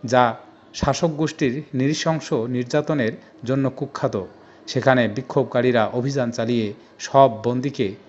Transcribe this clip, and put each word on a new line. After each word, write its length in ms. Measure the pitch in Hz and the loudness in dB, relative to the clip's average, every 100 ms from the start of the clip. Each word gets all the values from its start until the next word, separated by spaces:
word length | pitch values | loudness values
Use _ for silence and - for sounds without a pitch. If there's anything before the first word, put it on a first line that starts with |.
যা 300 | 120 123 120 110 - - - | 2 4 4 0 -14 -20 -18
শাসক 340 | - - 135 170 | -4 -2 0 -2
গোষ্ঠীর 540 | 147 156 - 139 127 151 | 0 -4 0 -2 -2 -6
নৃশংস 580 | 127 131 156 170 160 - | -2 0 0 -2 -2 -2
নির্যাতনের 800 | 143 113 123 123 147 147 151 113 - - - | -2 -2 -4 -2 -2 0 0 0 -2 -18 -14
জন্য 260 | 117 135 135 | -2 0 0
কুখ্যাত, 540 | - 139 - 131 110 90 - - - - | -2 -10 -4 -4 -4 -6 -14 -20 -20 -6
সেখানে 420 | 131 135 127 113 | 0 4 4 2
বিক্ষোভকারীরা 760 | 104 131 - 117 127 123 120 107 | -2 -2 -2 0 2 2 4 2
অভিযান 440 | 123 131 139 120 | 0 -2 -2 -2
চালিয়ে 420 | 117 113 120 107 107 - - | -2 -2 0 -2 -6 -18 -16
সব 320 | - 139 135 107 | 0 6 6 4
বন্দীকে 500 | 113 123 139 135 104 104 | -4 -2 -4 -2 -4 -4